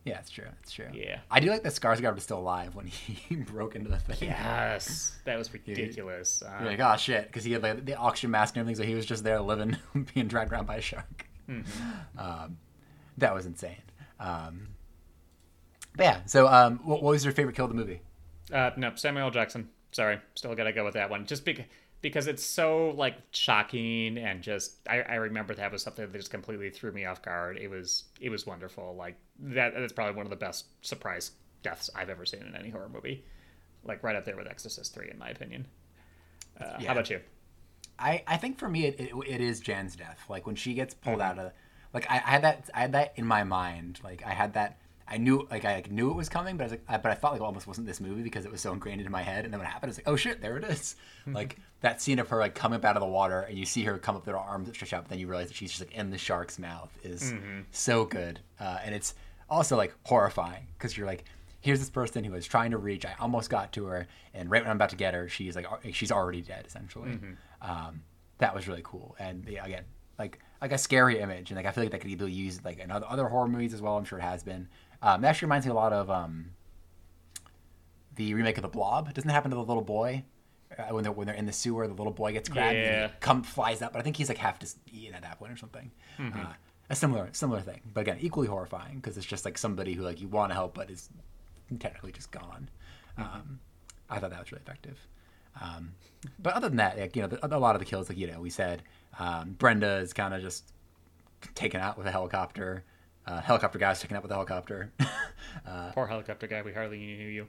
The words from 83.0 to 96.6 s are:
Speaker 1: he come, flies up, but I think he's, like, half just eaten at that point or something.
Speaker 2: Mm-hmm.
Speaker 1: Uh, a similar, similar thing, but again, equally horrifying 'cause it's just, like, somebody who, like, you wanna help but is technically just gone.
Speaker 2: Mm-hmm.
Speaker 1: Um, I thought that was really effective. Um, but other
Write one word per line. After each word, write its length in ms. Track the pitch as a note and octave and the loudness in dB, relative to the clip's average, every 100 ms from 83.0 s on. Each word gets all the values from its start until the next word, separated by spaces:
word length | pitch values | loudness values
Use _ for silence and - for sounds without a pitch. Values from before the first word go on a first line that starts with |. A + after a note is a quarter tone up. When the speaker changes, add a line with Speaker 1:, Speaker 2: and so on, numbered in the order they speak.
| G#2+ | 2
Speaker 1:
he 60 | - | -2
come, 240 | - C3 | 4 4
flies 380 | A#2+ - A2+ A2 | 4 0 0 0
up, 120 | A#2 | -4
but 60 | A#2 | -2
I 20 | |
think 120 | B2+ D3+ | -4 -2
he's, 120 | C#3 | -2
like, 80 | - | 0
half 220 | A2 - | 0 -2
just 180 | F2+ - - | -12 -14 -18
eaten 240 | A2 A2 F#2 | -18 -16 -14
at 60 | |
that 140 | F2 D#2+ | -14 -14
point 120 | G#2+ | -14
or 60 | A#2+ | -14
something. 340 | A2+ A#2 A#2+ - - - | -14 -16 -18 -20 -20 -10
Speaker 2:
Mm-hmm. 220 | C3 G2 | -8 -6
Speaker 1:
Uh, 140 | E2+ E2 - _ - | -8 -12 -20 _ -6
a 60 | C#3+ | 2
similar, 340 | D3+ A#2 F2+ | 4 2 -2
similar 280 | - C#3+ A2 | -2 0 0
thing, 200 | F#2+ - A2+ | -4 -12 -6
but 80 | G#2+ | -2
again, 160 | G#2 F2 | -2 0
equally 260 | E3 D#3 A#2+ | -2 0 0
horrifying 540 | G2 F2+ F2+ A2+ C#3 | 0 -4 -8 -10 -10
'cause 160 | A2+ G2 | -8 -8
it's 80 | F#2 | -6
just, 180 | G2 | -6
like, 140 | G2+ F2 | -6 -2
somebody 360 | A2+ F#2+ F#2+ | -2 -2 -2
who, 100 | F2+ | -2
like, 180 | F#2 E2+ | -4 -6
you 60 | F#2+ | -2
wanna 260 | G#2 G2+ | 2 2
help 220 | F2+ F#2 F#2 | 0 -2 -6
but 140 | F#2+ | -10
is 200 | F2+ - - - - - - - A#2+ | -12 -16 -20 -20 -20 -20 -20 -12 -8
technically 320 | G2+ - F#2+ | -8 -8 -14
just 200 | - - | -14 -14
gone. 380 | - F2 - C#3 - - - - - | -14 -14 -14 -14 -16 -20 -20 -14 -10
Speaker 2:
Mm-hmm. 60 | G#2+ F#2 | -8 -8
Speaker 1:
Um, 240 | D3 C3 - - - - - | -12 -14 -18 -20 -20 -20 -10
I 100 | G#2 | -6
thought 100 | F#2+ | -6
that 100 | F2+ | -8
was 120 | - | -14
really 100 | - | -14
effective. 380 | - C3+ - - - - - - - C#3 | -14 -16 -16 -18 -20 -20 -20 -20 -20 -12
Um, 320 | F2 E2 E2+ F2+ - - C3+ - | -12 -10 -12 -16 -20 -16 -16 -4
but 160 | E3+ | -2
other 140 | G#3+ | 0